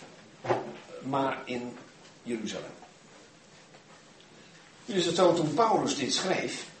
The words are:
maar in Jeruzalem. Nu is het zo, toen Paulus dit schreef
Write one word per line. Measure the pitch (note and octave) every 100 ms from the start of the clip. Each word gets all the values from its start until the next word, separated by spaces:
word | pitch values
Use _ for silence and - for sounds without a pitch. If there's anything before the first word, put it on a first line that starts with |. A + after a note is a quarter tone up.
| - - - - - B2+ A#2 - - -
maar | C3 C3+ C3+ B2
in | - B2 B2 - - - - -
Jeruzalem. | A#2 A#2 G2 F2+ - - - - - - - - - - - - - - - - - - - - - -
Nu | -
is | G3 E3
het | E3+
zo, | F#3
toen | E3 D3+
Paulus | - A3+ F#3 C3 -
dit | B2
schreef | - F#3 E3 - - - -